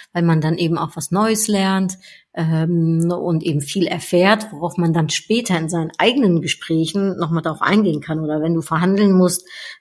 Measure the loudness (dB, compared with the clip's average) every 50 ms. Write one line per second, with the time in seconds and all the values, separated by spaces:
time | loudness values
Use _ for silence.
0 | -20 _ -2 0 2 2 2 2 2 0 0 0 0 0 0 -2 -4 -6 -6 -10
1 | -6 -4 -2 0 0 0 0 0 0 0 0 0 0 0 0 0 -2 -2 -4 -10
2 | -16 -20 -20 -20 _ _ _ -4 -2 0 0 0 0 0 0 0 2 2 2 2
3 | 0 0 -2 -2 -2 -2 -2 0 0 -2 -2 -2 -4 -4 -2 -2 -2 -2 -2 -6
4 | -4 0 2 4 4 4 4 2 -2 -8 -8 -8 -8 -6 -2 0 0 2 2 2
5 | 0 0 -2 -6 -2 -2 -2 -2 0 -2 -2 -2 -2 -2 -2 -4 -4 -4 -2 0
6 | 0 2 2 4 2 4 2 2 0 -2 -6 -8 -4 -2 0 0 0 0 -2 -2
7 | -2 -2 -2 -2 -2 -2 -2 -2 -2 -4 -4 -2 -2 2 2 2 2 2 0 -2
8 | -4 -6 -4 -4 -2 -2 -2 -2 0 0 0 -2 -2 -2 0 0 2 2 4 4
9 | 4 4 6 6 4 4 2 -4 -8 -14 -18 -18 -16 -18 -18 -6